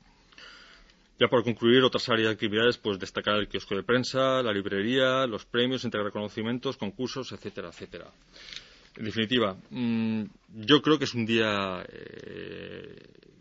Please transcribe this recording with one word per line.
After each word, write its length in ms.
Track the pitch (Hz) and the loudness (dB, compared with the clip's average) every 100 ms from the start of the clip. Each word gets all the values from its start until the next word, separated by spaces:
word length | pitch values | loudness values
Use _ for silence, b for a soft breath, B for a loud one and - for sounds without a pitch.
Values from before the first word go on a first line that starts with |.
| _ b b b b b b b b b b - | _ b b b b b b b b b b 0
Ya 100 | 120 | 2
por 160 | 127 | 2
concluir, 380 | 110 110 117 131 | 2 2 6 6
otras 260 | 131 - - | 6 2 0
áreas 200 | 113 110 | 2 2
de 40 | |
actividades, 460 | 104 110 104 120 117 | 0 0 2 2 2
pues 200 | 110 95 | -2 -4
destacar 380 | 95 - 104 104 | -6 -4 0 0
el 100 | 101 | 0
kiosco 300 | 98 - 98 | -6 -4 -4
de 60 | |
prensa, 600 | 92 123 120 131 135 131 | 2 2 2 0 2 2
la 120 | 120 | 2
librería, 720 | 101 95 98 107 131 131 131 131 | 0 0 -2 0 2 2 2 0
los 180 | 101 | -4
premios, 400 | - 120 123 127 | -2 0 2 0
entrega 200 | 120 104 | -2 -2
de 40 | 104 | -2
reconocimientos, 680 | 104 104 - 110 123 135 123 | -4 -6 -4 -4 -4 -4 -6
concursos, 520 | 104 - 123 135 120 | -8 -6 -6 -6 -10
etcétera, 360 | 101 104 101 87 | -10 -12 -10 -12
etcétera. 420 | - 95 85 78 - _ B B B B B B - | -12 -14 -14 -16 -20 _ B B B B B B -10
En 80 | |
definitiva, 500 | 110 110 110 127 104 95 - | -6 -2 2 2 2 -2 -10
mm, 540 | 127 120 113 113 110 101 - _ | -4 0 2 0 0 -4 -10 _
yo 320 | 110 107 147 | -4 4 4
creo 180 | 147 151 | 6 2
que 60 | |
es 80 | 123 | 0
un 140 | 120 110 | -2 0
día, 580 | 113 110 101 95 90 - | 2 2 0 -2 -4 -10
eh, 1080 | - - - - 92 92 92 92 92 87 - - - - - | -14 -16 -14 -14 -12 -12 -12 -12 -12 -14 -18 -20 -20 -20 -20